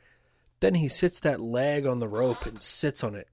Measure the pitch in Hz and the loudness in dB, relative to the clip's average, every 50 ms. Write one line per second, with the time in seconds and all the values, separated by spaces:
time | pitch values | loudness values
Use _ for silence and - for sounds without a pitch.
0 | _ _ _ _ _ _ _ _ _ _ _ - - 196 185 170 156 131 - - | _ _ _ _ _ _ _ _ _ _ _ 0 2 4 4 4 2 2 2 2
1 | 185 175 - - - 151 135 - 117 113 120 123 135 147 147 147 139 131 123 123 | 2 0 0 0 0 0 0 0 -2 -2 0 0 2 2 0 0 0 0 0 0
2 | 117 107 104 110 127 127 117 - - - 113 104 - - - - - 147 - - | -2 -2 0 0 2 2 0 -2 -4 -8 -6 -4 -2 0 0 0 0 -2 -2 -2
3 | 127 110 104 101 - - | -4 -6 -6 -8 -12 -16